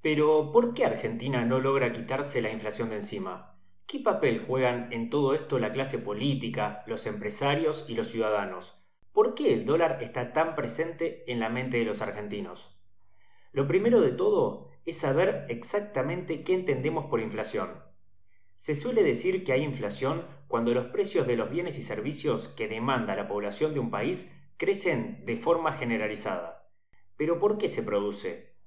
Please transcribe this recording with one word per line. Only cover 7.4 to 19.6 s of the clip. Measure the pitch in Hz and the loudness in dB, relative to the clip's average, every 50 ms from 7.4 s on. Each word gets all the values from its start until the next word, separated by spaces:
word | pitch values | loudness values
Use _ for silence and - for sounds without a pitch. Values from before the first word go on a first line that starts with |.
| 143 139 143 160 165 156 143 - - - | 0 2 2 2 2 0 0 -2 -6 -6
y | 113 | -4
los | 113 110 | -4 -4
ciudadanos? | 104 - 113 113 107 107 101 98 95 92 90 90 - - - - _ _ _ - - | -2 -2 0 0 2 2 0 0 -2 -6 -10 -12 -16 -20 -20 -20 _ _ _ -20 -2
¿Por | - 208 220 247 240 | 4 4 4 4 2
qué | - 294 214 131 | 2 2 2 2
el | 117 104 | 2 2
dólar | 117 147 165 170 160 - - | 2 4 4 4 2 2 -2
está | 117 113 - 127 123 120 - | -6 -6 -4 -4 -4 0 2
tan | 156 160 165 160 | 2 2 2 0
presente | - 139 120 - - 165 165 165 - 165 165 - - - | -4 -4 -4 -2 -2 -2 -4 -2 -4 -4 -4 -4 -6 -8
en | - 123 120 | -6 -4 -2
la | 113 113 | -2 -2
mente | 117 127 127 131 123 120 | -2 -2 -2 0 0 0
de | 117 | 0
los | 110 104 104 110 | 0 0 -2 -2
argentinos? | 104 101 104 104 101 104 104 101 87 90 - - - - - - - - - - - - - - - - - - - | -4 -4 -6 -8 -6 -6 -6 -6 -8 -10 -14 -16 -20 -20 -20 -20 -20 -20 -20 -20 -20 -20 -20 -20 -20 -20 -20 -20 -6
Lo | - 135 139 | -2 -2 0
primero | 143 165 190 202 233 233 226 | 4 4 4 6 8 8 8
de | 170 135 123 | 8 6 4
todo | - 185 208 214 180 131 104 101 - - - - - - | 2 2 4 4 4 4 2 0 -6 -12 -16 -20 -10 -8
es | - 165 | -6 -4
saber | - - 139 135 151 185 196 202 - 139 - | 0 0 2 4 4 4 4 2 0 -4 -6
exactamente | 120 117 - - - 208 202 - - 135 131 147 170 180 - - 165 139 - | -6 -4 -2 0 0 -2 -2 -2 -4 -2 -2 -2 -2 -4 -4 -6 -6 -6 0
qué | - 185 | 0 0
entendemos | 185 180 - 139 127 127 151 165 160 143 | 0 2 0 0 0 0 -2 -2 -2 -4
por | - 131 113 | -2 -2 -2
inflación. | 110 104 101 107 107 - - 107 92 - - - - - - - - - - - - - - - - - - | -2 -2 -4 -4 -6 -2 -2 -4 -4 -4 -8 -14 -18 -20 -20 -20 -20 -20 -20 -20 -20 -20 -20 -20 -20 -20 -16
Se | - - - 151 | -10 -4 -2 -2
suele | 147 - 240 226 220 196 | 0 0 2 4 6 6
decir | 151 120 117 - 185 185 185 185 | 6 4 2 2 0 0 0 0
que | - 131 | 2 2
hay | 131 | 2